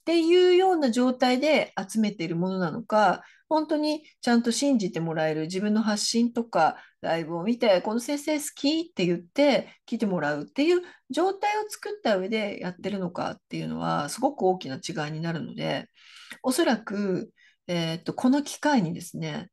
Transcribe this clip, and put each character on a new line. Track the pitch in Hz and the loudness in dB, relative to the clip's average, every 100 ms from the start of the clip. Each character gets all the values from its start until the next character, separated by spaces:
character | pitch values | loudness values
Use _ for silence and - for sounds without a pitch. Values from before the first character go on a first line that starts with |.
っ | |
て | - 339 | 2 2
い | 330 359 359 | 6 6 8
う | 359 | 6
よ | 381 | 6
う | 349 | 4
な | 277 | 2
状 | 233 254 | 4 2
態 | 254 254 254 | 4 2 4
で | 294 269 - - | 4 2 2 -6
集 | 190 220 | -4 0
め | 208 | 0
て | - | 0
い | 165 | -4
る | 165 | 0
も | 185 | 0
の | 190 | 0
な | 170 | -2
の | 143 | -4
か、 | - 214 202 185 - _ _ | 0 4 4 2 -8 _ _
本 | 311 311 | 0 0
当 | 302 | 0
に | 302 302 - _ | 0 -4 -8 _
ち | - | 2
ゃ | 233 | 2
ん | |
と | 233 | 2
信 | 233 285 254 | 0 2 2
じ | 180 | 0
て | 165 | -2
も | 165 | -4
ら | 160 156 | 0 0
え | 156 | 0
る、 | |
自 | 160 185 | -4 -2
分 | 208 | 0
の | 214 | 0
発 | 220 208 - | 0 -2 0
信 | 233 240 | 0 0
と | 233 | -2
か、 | 226 180 156 - - _ | -2 2 2 0 -16 _
ラ | - 165 | -4 -4
イ | 156 | -4
ブ | 170 | -4
を | |
見 | 190 240 | -4 0
て、 | 233 185 226 | 2 2 2
「こ | |
の | 226 | -4
先 | 240 285 | -4 -6
生 | 302 302 | -2 -4
好 | 294 - | -6 -4
き」 | 277 320 330 | -2 -2 -4
っ | |
て | - 175 | -2 -2
言 | 175 | -2
っ | |
て、 | - - 285 226 - _ - | -4 2 4 2 -2 _ -10
来 | 226 | -4
て | 208 | -2
も | 180 | 0
ら | 147 147 | -2 -4
う | |
っ | 147 | -6
て | - | 0
い | 302 359 | 2 2
う | 349 - _ | -2 -20 _
状 | 262 370 | 0 0
態 | 392 415 427 | 0 -2 -2
を | 427 | -6
作 | - 415 | -10 -10
っ | 415 | -4
た | - 196 | -2 0
上 | 190 | -2
で | 220 202 - | -4 -4 -6
や | 180 | -10
っ | 180 | -8
て | 190 | -8
る | 202 | -6
の | 175 | -6
か | 175 - | -6 -8
っ | - _ | -10 _
て | 165 | -10
い | |
う | 160 | -8
の | - | -4
は、 | 165 165 143 | -2 -2 -4
す | - | -2
ご | 285 285 | -4 0
く | |
大 | 185 185 | 0 0
き | 135 | -6
な | 131 | -10
違 | - 165 151 | -8 -8 -6
い | |
に | 156 | -6
な | 170 | -6
る | 165 | -6
の | - - | -8 -8
で、 | 156 143 - _ - - - - | -6 -6 -8 _ -20 -20 -20 -6
お | 262 | -4
そ | 262 330 | 0 0
ら | 214 | 0
く、 | - 202 202 180 - _ _ _ - | -4 -4 -2 -4 -6 _ _ _ -6
え | 175 165 165 | -4 -2 -4
ー | |
っ | |
と、 | - | -8
こ | - 254 | -2 2
の | 285 | 2
機 | 294 - | 0 -4
会 | 294 277 | 2 2
に | 160 | 0
で | 165 | -4
す | - 156 | -10 -8
ね | 160 151 180 | -8 -8 -10